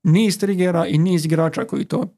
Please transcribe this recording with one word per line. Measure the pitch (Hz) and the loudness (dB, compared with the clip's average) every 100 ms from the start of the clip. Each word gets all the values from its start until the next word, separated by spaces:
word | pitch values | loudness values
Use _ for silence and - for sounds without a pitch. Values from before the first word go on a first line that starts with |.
niz | 175 170 220 180 | 2 4 2 0
trigera | 202 190 180 170 - | -2 0 0 0 0
i | 151 | 0
niz | 180 175 | 2 0
igrača | 156 160 160 160 | 0 0 0 -2
koji | 226 - | -6 -6
to | - - 202 | -4 -4 -6